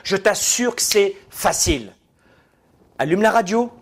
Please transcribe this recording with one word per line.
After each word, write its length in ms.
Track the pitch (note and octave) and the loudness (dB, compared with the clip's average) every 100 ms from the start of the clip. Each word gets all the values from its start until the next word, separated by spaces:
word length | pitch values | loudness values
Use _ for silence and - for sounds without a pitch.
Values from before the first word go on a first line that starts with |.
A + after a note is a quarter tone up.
je 140 | - F#3+ | -4 0
t'assure 580 | G#3 G3 - - B3 A#3 | 0 0 -2 -2 -2 -2
que 60 | |
c'est 340 | - G#3+ G3 G3 - | 0 2 2 -2 -14
facile. 640 | - F#3 - - C#3+ G2+ - _ _ _ _ _ _ _ _ _ - | -4 -2 0 0 -2 -6 -18 _ _ _ _ _ _ _ _ _ -6
Allume 240 | C#3 F#3 | -2 2
la 100 | A3 | 2
radio, 400 | A#3 F#3 A3+ A#3+ - | 2 2 0 -2 -8